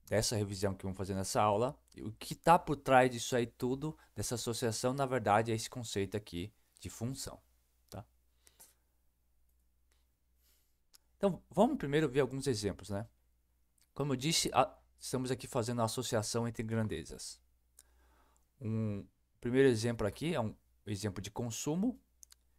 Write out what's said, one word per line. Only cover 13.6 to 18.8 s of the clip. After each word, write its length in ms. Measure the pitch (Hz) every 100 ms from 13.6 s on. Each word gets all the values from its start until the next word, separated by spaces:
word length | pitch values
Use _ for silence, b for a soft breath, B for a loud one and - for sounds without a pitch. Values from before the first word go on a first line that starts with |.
| _ _ _
Como 200 | - 143
eu 40 | 123
disse, 320 | 147 170 -
a-, 220 | - 127 - _ -
estamos 320 | - 127 127
aqui 160 | 123 -
fazendo 340 | 127 113 120
a 40 | 113
associação 640 | - 120 113 104 117 117
entre 160 | 113
grandezas. 760 | 110 113 110 80 - 64 - - _ _ _ - b b b b b b b -
Um 460 | 110 110